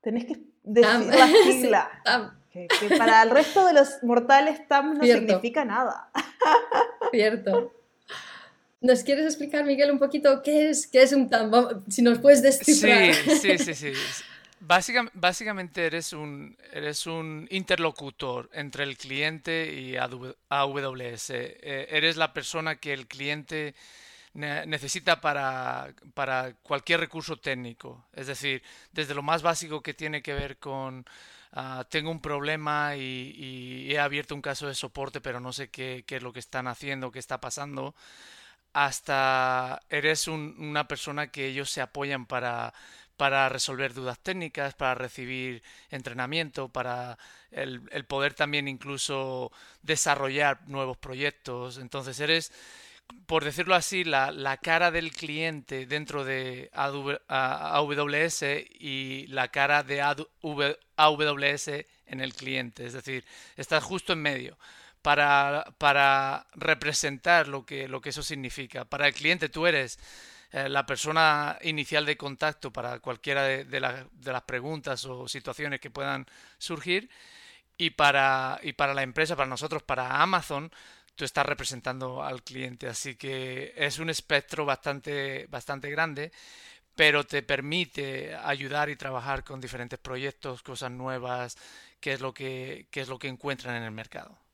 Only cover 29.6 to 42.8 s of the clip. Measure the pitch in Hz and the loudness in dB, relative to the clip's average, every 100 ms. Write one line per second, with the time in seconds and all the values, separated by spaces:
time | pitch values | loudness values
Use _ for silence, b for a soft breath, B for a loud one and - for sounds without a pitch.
29.6 | 165 151 143 143 156 151 - 143 143 135 | -6 -10 -10 -10 -8 -8 -6 -8 -8 -12
30.6 | 143 135 135 131 123 b b b b - | -10 -8 -10 -12 -20 b b b b -12
31.6 | 131 131 127 160 156 165 151 143 147 156 | -10 -12 -8 -6 -6 -8 -6 -6 -4 -4
32.6 | 151 147 147 143 131 127 131 147 135 131 | -4 -2 -4 -6 -8 -10 -12 -14 -14 -14
33.6 | 127 127 135 147 143 143 147 143 143 139 | -14 -14 -4 -2 0 -2 -8 -8 -8 -8
34.6 | 143 135 131 - 135 143 135 123 127 123 | -8 -8 -8 -8 -10 -8 -10 -8 -10 -12
35.6 | 135 - 131 127 - 135 123 123 - 131 | -12 -12 -10 -10 -10 -10 -10 -14 -10 -8
36.6 | 127 120 143 135 131 120 - 131 127 - | -8 -8 -8 -8 -8 -12 -10 -10 -8 -10
37.6 | 143 135 135 - b b b b b b | -10 -10 -10 -14 b b b b b b
38.6 | _ 143 143 - - 139 135 131 127 127 | _ -2 0 -2 -4 0 2 2 2 0
39.6 | 127 - _ 147 151 156 - 156 151 156 | -4 -10 _ -2 0 0 -2 -6 -8 -12
40.6 | 151 147 147 143 - 143 147 - 135 135 | -6 -4 -4 -8 -8 -8 -8 -8 -8 -6
41.6 | 139 - 127 143 139 135 120 127 120 117 | -8 -6 -8 -6 -6 -6 -6 -6 -4 -6
42.6 | 117 b | -8 b